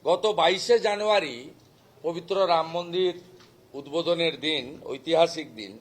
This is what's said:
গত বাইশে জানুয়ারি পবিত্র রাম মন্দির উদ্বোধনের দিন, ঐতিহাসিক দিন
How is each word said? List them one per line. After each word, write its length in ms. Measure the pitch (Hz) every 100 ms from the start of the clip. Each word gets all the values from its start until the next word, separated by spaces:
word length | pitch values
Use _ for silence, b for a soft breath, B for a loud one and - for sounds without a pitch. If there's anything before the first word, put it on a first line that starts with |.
গত 200 | 139 180 208 180
বাইশে 360 | 165 190 - 233 226
জানুয়ারি 500 | 202 214 208 156 120 139 - _ _ _ _
পবিত্র 300 | 160 170 170 196 185
রাম 140 | 165 160 165
মন্দির 360 | 175 175 185 175 - - - _ _ 135
উদ্বোধনের 560 | 139 151 165 170 165 139 147
দিন, 180 | 151 127 160 -
ঐতিহাসিক 580 | 135 160 160 165 165 139 113
দিন 120 | 101 110